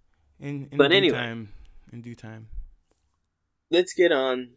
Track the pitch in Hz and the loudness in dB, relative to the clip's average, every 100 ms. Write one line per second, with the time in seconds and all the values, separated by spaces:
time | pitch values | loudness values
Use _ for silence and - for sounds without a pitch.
0 | _ _ _ - 143 143 135 143 143 190 | _ _ _ -16 -10 -10 -6 2 4 6
1 | 185 123 120 117 107 - - - - 120 | 4 0 -4 -8 -14 -18 -20 -20 -20 -18
2 | 117 117 110 110 110 - - - _ _ | -16 -16 -18 -18 -14 -14 -14 -16 _ _
3 | _ _ _ _ _ _ - 170 180 - | _ _ _ _ _ _ -2 0 0 4
4 | 175 143 131 127 123 | 4 4 2 -2 -4